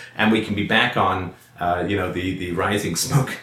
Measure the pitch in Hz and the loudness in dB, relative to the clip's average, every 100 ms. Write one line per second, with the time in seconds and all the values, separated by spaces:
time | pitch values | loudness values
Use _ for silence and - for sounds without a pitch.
0 | - - 110 113 107 101 98 113 123 113 | -10 0 2 4 2 -2 2 2 2 2
1 | 95 92 87 - - - 87 90 87 101 | 2 0 -4 -10 -18 -4 -2 0 0 0
2 | 92 87 92 90 90 87 98 107 - 82 | -2 -2 -4 -4 -4 -2 0 0 -2 -4
3 | - 143 131 - | 0 2 0 -4